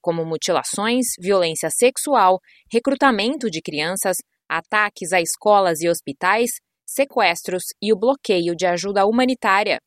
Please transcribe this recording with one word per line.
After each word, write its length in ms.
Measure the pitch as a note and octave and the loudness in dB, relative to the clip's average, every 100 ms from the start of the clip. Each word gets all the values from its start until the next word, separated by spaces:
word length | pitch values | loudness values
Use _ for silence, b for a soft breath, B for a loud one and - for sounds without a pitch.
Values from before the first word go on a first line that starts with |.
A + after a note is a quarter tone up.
como 240 | - E3 | -4 -4
mutilações, 800 | D#3+ D#3 - D#3+ - - G#3+ B3 B3 - | -4 -4 -2 -2 -2 -4 -2 0 -2 -4
violência 500 | F3+ G3 E3+ D#3+ D#3+ | 0 2 0 -2 -4
sexual, 680 | - B3 B3+ - C4 F#3 F#3 b b b | 0 2 2 0 4 4 2 b b b
recrutamento 800 | A3+ C#4 C#4 C#4 G#3+ A3 D4 A3+ | -2 0 2 2 2 0 -2 -4
de 100 | D#3+ | -6
crianças, 580 | - D3 D#3+ F#3+ F#3+ F3+ - _ - | -6 -4 -4 -2 -2 -4 -6 _ -8
ataques 640 | E3 - G#3+ G#3 - E3+ | -8 -2 -2 -2 -4 -2
a 80 | F#3 | 0
escolas 600 | E3+ - G#3+ G#3 F#3 D#3 | 0 0 4 4 4 2
e 80 | E3+ | 0
hospitais, 640 | E3+ - C#3 F3+ G#3+ A#3+ - _ _ - | -2 -4 -4 0 0 0 -4 _ _ -8
sequestros 800 | - C#4 - F#3+ E3+ - F3+ - - | -4 -2 0 0 0 -4 -6 -8 -6
e 100 | G3+ | -2
o 60 | G3+ | 0
bloqueio 560 | A#3 C#4 - F#3 E3+ | 2 0 0 0 0
de 120 | E3+ F3+ | -2 -2
ajuda 380 | F3 G3 G3+ | -2 -2 0
humanitária. 760 | G3+ A#3 B3+ C4 G#3+ G3 G#3 C#3 | 2 2 0 0 0 2 0 -4